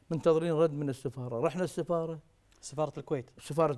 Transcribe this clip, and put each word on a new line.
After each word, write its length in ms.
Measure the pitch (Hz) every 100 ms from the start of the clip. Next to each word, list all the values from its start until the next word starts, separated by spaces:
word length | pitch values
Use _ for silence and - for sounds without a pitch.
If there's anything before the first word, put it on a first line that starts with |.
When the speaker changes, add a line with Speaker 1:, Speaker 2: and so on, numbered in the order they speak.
| _
Speaker 1:
منتظرين 420 | 165 165 160 170
رد 200 | 156 165
من 160 | 143 143
السفارة. 520 | 127 139 131 123 117
رحنا 240 | 160 180
السفارة. 540 | 180 - 147 170 165 160 - _ _ -
Speaker 2:
سفارة 320 | - 135 151 143
الكويت. 320 | - 143 120 -
Speaker 1:
سفارة 360 | - 151 160